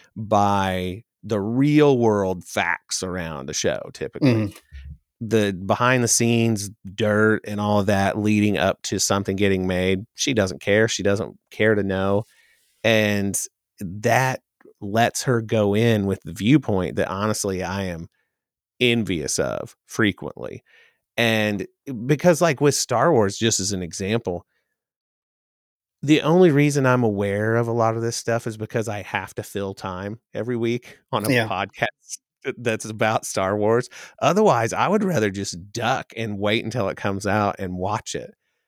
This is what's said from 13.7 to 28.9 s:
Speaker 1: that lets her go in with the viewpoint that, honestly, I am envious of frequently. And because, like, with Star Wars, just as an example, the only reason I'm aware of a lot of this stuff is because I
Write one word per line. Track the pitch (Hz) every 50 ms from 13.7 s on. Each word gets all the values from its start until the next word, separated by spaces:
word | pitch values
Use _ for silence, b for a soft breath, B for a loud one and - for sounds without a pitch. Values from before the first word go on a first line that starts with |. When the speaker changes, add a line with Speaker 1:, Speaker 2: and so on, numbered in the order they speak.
| _ -
Speaker 1:
that | 104 82 95 104 104 117 113 123 131 131 127 - _ _ _ _ - - _ -
lets | 107 101 104 113 117 98 - - -
her | 139 123 113
go | 110 107 117 110 104 101 101
in | 107 117 117 113 104 98
with | 98 95 - -
the | - 85
viewpoint | - 95 117 151 139 - - 104 92 90 - 71
that, | 98 87 -
honestly, | 92 98 104 107 104 - - 98 95 90 92
I | 85 95 101 98
am | 90 85 82 82 - _ _ _ _ _ _ _ _ _ _ _ _ _ -
envious | 123 120 117 117 104 87 92 78 69 - - -
of | 71 60 50 50 - - - _ _
frequently. | - - - 110 101 - - - - - - 62 - - - _ b b b b b b b b b -
And | 120 117 113 110 110 107 107 104 95 - - _ _ - 143 131 104 120
because, | 135 151 135 - 180 170 -
like, | 180 165 135 -
with | 147 143 135
Star | - - - 123 113 135 175
Wars, | 156 113 101 98 98 -
just | 113 113 104 -
as | 95 98
an | 101 92
example, | 90 82 - - 95 98 110 110 - 92 87 87 - _ _ _ _ _ _ _ _ _ _ _ _ _ _ _ _ _ _ _ _ _ _ _ _ _ _ _ _ _ _ - -
the | 139 156 -
only | - 147 170 185 185 170
reason | 139 143 151 147 139 143 131
I'm | 127 127 127 120
aware | 110 101 98 101 101 98 104 107 113 113
of | 117 117
a | 117 117
lot | 120 113 113 113
of | 117 117
this | 117 -
stuff | - - 117 117 117 -
is | 120 107
because | 107 107 - - 117 104
I | 110